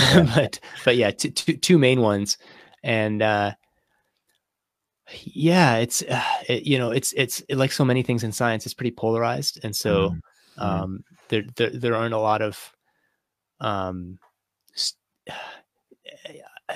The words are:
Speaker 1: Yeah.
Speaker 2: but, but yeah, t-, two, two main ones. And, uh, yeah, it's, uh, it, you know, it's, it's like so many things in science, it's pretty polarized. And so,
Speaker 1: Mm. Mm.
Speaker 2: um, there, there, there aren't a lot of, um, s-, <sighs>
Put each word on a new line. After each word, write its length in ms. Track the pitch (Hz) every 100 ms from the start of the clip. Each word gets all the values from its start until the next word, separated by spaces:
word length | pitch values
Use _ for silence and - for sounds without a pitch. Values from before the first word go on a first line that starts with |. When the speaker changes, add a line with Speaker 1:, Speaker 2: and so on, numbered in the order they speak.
| 131
Speaker 1:
Yeah. 180 | 170 143
Speaker 2:
but, 260 | 135 123 - - -
but 120 | 127 120
yeah, 140 | 104
t-, 200 | - 139
two, 240 | - - -
two 200 | - 170
main 220 | 127 127
ones. 380 | 110 101 101 - - - - _
And, 380 | 127 113 107 107
uh, 320 | 110 104 104 - _ _ _ _ _ _ _ _ _ _ _ _ _ _ - -
yeah, 540 | - - 160 180 147 113
it's, 240 | 120 -
uh, 200 | - 127 - - -
it, 140 | 123
you 140 | - 131
know, 140 | 120
it's, 200 | 131 -
it's 280 | - 127 - -
like 220 | 135 131
so 120 | -
many 180 | 131 127
things 200 | 123 117
in 80 | 110
science, 320 | - 117 110
it's 100 | -
pretty 180 | - 123
polarized. 680 | - 113 113 117 123 143 -
And 100 | 110
so, 360 | 101 107 98 95
Speaker 1:
Mm. 100 | 80 - _ _ -
Mm. 40 |
Speaker 2:
um, 420 | 101 95 95 95 - _ -
there, 140 | 110 104 -
there, 140 | 113
there 240 | 127 120 113
aren't 180 | 117
a 40 | 110
lot 240 | 107 107
of, 300 | 107 - - _ _ _ _ _ _ _ _ -
um, 580 | 110 101 92 92 90 95 _ _ _ _ _
s-, 200 | - - - _ _ -
<sighs> 60 | - - - _ _ _ _ - - - - - - -